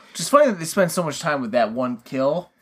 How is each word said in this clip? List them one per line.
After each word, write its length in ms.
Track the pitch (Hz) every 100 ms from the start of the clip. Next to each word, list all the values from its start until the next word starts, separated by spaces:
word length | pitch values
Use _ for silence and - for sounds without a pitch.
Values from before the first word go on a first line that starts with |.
| -
It's 80 | -
just 120 | 165
funny 160 | 285 285
that 120 | 185
they 60 |
spend 260 | 160 202 175
so 100 | 185
much 180 | 160 131
time 200 | 160 147
with 120 | 117
that 200 | 120 110
one 260 | 120 127 117
kill. 520 | - 131 139 165 - _